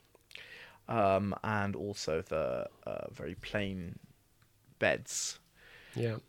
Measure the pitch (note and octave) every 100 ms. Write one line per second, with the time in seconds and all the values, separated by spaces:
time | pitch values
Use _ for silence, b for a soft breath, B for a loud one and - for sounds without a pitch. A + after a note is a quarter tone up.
0 | _ - - B B B B B - A#2
1 | G2 F#2+ G2+ - - G#2+ G2+ C#2+ G2+ G2+
2 | - D#2 - D#2+ C#2 B1 - - - G1+
3 | G1+ - D2 F#2 - G#2+ G2+ F#2+ F2 -
4 | - - _ _ - _ - - G2+ C#2
5 | - - - - - B B B B A#2+
6 | A#2 A2